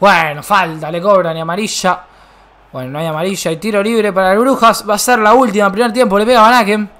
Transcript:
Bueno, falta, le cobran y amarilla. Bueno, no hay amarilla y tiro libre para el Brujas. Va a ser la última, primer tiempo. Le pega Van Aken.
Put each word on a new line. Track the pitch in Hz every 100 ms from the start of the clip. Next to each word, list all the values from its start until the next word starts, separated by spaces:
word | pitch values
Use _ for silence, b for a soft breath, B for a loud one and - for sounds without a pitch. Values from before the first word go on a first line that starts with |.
Bueno, | 196 175 156 147
falta, | - 202 175 160 156
le | 170
cobran | 196 196 170 165
y |
amarilla. | 165 185 220 - 185 - - b b b b _ _
Bueno, | 135 127
no | 147
hay | 165
amarilla | 156 185 190 170
y | 160
tiro | 208 208
libre | 208 226 208
para | 190 190
el | 202
Brujas. | 254 226 226 202 208
Va |
a | 208
ser | - 240
la | 214
última, | 247 247 202 202
primer | 196 240
tiempo. | 226 226 196
Le |
pega | 220 247
Van | 214
Aken. | 247 202 214 202